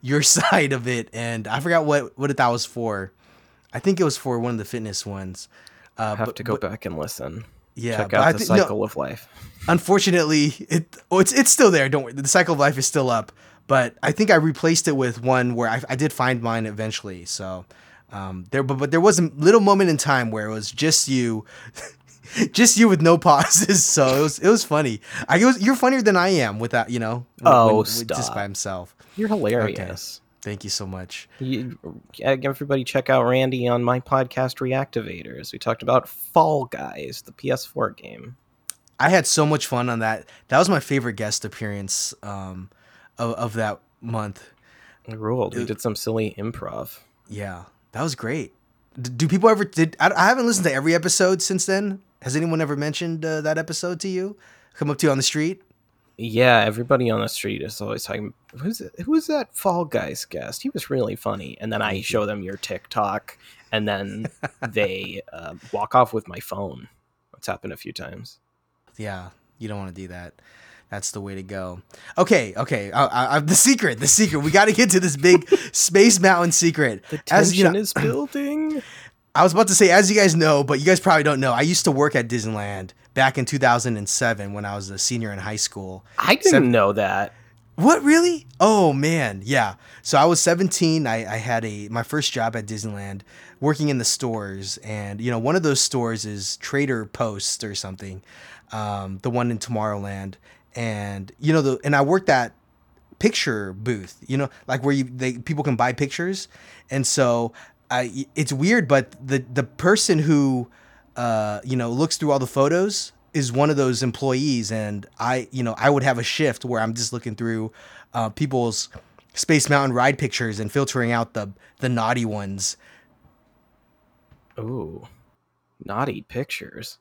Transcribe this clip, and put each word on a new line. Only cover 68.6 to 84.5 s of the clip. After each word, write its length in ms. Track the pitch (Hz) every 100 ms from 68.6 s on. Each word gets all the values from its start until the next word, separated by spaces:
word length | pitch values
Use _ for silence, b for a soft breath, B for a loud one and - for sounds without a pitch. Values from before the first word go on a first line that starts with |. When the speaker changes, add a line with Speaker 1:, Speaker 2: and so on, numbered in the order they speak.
| _ _ _ -
Speaker 1:
Yeah, 320 | 107 95 90 _ _ _
you 100 | 113
don't 80 | 104
wanna 160 | 95
do 160 | 90 92
that. 240 | 90 87 _ b b b b b
That's 220 | 101 -
the 100 | 107
way 140 | 101 95
to 80 |
go. 400 | 95 98 92 90 _ B B -
Okay, 360 | 185 190 110 92
okay. 340 | 127 123 101
I, 140 | 101 139
I, 300 | 123 127 147
I, 40 |
the 160 | 151 190
secret, 460 | 254 262 185 113
the 60 | 143
secret. 320 | - 208 147
We 100 | 147
gotta 220 | 185 214
get 160 | 214 233
to 100 | 180
this 160 | 175 139
big 320 | 175 180 -
Speaker 2:
<laughs> 220 | - -
Speaker 1:
Space 460 | - - 185 226 185
Mountain 320 | 190 180 175
secret. 540 | - 170 156 139 101 -
Speaker 2:
The 120 | 151 -
Speaker 1:
As 260 | 190 190 185
you 60 |
Speaker 2:
tension 100 | 185 190
Speaker 1:
know, 40 |
Speaker 2:
is 140 | 208
building. 880 | - - 269 285 285 285 302 311 302 -
Speaker 1:
<clears throat> 480 | - - _ _ -
I 80 |
was 100 | 180
about 140 | 170 208
to 60 | 190
say, 140 | 196
as 180 | 180 190
you 60 | 208
guys 180 | 196 160
know, 300 | 156 143 139
but 140 | 139
you 40 | 147
guys 140 | 185
probably 240 | - 160
don't 160 | 147 139
know, 140 | 131
I 80 | 120
used 240 | 151 175 -
to 60 |
work 220 | 135 147 143
at 120 | 117
Disneyland 640 | 120 110 107 101 98 95 _ b
back 240 | - 131 131
in 80 | 123
two 140 | 143
thousand 360 | 127 120 123 110
and 140 | 101
seven 440 | - 123 107 101